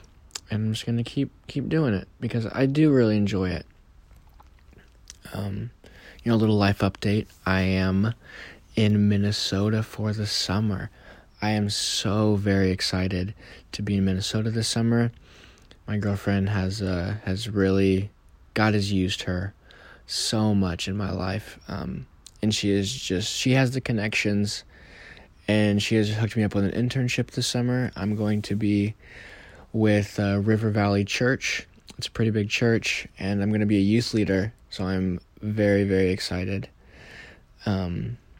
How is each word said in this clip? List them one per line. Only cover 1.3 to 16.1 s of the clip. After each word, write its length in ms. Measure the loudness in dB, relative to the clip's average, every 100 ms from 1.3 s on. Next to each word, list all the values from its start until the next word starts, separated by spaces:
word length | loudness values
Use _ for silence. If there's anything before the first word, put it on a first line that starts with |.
| -8 -12
keep 220 | -8 -2
doing 240 | 0 0
it 140 | 0 -4 -8
because 260 | -4 -4 -4
I 140 | 0 2
do 260 | 4 6
really 260 | 6 6 4
enjoy 320 | 2 0 -2
it. 160 | -4 -8 -20 -20 -20 -20 -20 -20 -20 -20 -20 -20 -20 -20 -20 -20 -20 -12
Um, 380 | -8 -6 -6 -10 -12 -20 -20 -20 -8
you 80 | 0
know, 40 | 2
a 20 |
little 200 | 4 4
life 220 | 4 2
update. 480 | 0 0 0 0 -2 -6 -2
I 160 | 2
am 520 | 2 2 2 2 0 -2 -10 -20 -20 -20 -8 0
in 340 | 2 4 4
Minnesota 720 | 4 0 -2 -2 0 0 0
for 320 | -4 -4 -4
the 140 | -2 -4
summer. 600 | -4 -2 0 0 -2 -6 -14 -20 -20 -20 -6
I 100 | -2
am 180 | 0 0
so 680 | -2 -4 -4 -2 0 2 2
very 360 | 2 2 2
excited 600 | 0 -2 -2 -2 -2 -4 -8 -18 -20 -14
to 100 | -8
be 160 | -2 2
in 80 | 2
Minnesota 460 | 0 -2 -2 -2
this 160 | -2 -2
summer. 440 | 0 2 2 2 -2 -16 -20 -20 -20 -20 -18 -6
My 100 | -4
girlfriend 520 | -2